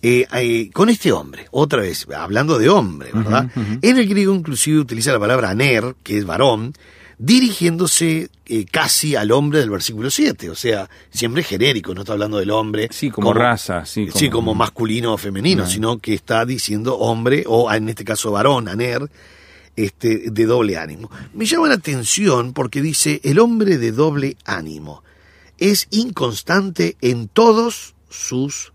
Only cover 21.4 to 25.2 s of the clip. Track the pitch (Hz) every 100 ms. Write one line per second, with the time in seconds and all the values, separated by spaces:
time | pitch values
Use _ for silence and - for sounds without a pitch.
21.4 | 214 339 320 240 160 135 110 - 202 127
22.4 | 123 135 127 143 151 151 151 151 147 151
23.4 | 233 226 202 156 117 110 156 143 135 -
24.4 | - 98 78 78 76 73 _ _